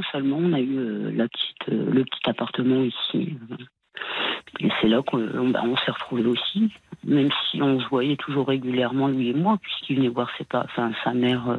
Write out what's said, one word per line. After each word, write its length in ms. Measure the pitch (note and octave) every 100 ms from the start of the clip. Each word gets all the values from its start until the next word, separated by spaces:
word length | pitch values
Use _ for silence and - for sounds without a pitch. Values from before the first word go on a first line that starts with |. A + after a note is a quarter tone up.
| F#3+
seulement, 260 | D3 C3+ D3
on 120 | F3
a 60 | E3
eu, 160 | B2+ F#3+
euh, 340 | A#2 G#2 G#2+ G#2+
la 120 | A#2
petite, 420 | - - - -
euh, 200 | A2+ -
le 120 | B2
petit 240 | B2+ - -
appartement 540 | A2+ A#2 - B2+ C3
ici. 540 | B2+ - - - D#3 C#3+ A2+ B2+ B2+ _ _ - - - - - - -
Et 100 | A2 -
c'est 60 | A2
là 140 | A#2
qu'on, 180 | C#3 B2+ A2 B2
on, 140 | B2+
bah, 120 | -
on 120 | A#2 B2+
s'est 140 | -
retrouvés 340 | A#2+ - B2 A#2
aussi, 460 | A#2+ - G3 A3 - _ - -
même 240 | D3 C#3 - -
si 120 | -
on 180 | C#3 C3
se 80 | B2
voyait 260 | C3 C3+ C#3+
toujours 300 | - C#3+ C3
régulièrement, 600 | C3+ B2+ B2+ B2 C3 C#3
lui 220 | C3 A#2+
et 40 |
moi, 240 | C3+ F#3 G#3+
puisqu'il 360 | - - - C3+
venait 100 | B2+
voir 200 | A#2+ A#2+ -
ses 60 | -
pa-, 200 | B2 B2
enfin, 260 | - A#2 A2
sa 100 | -
mère, 340 | B2 B2 B2
euh, 80 | A#2+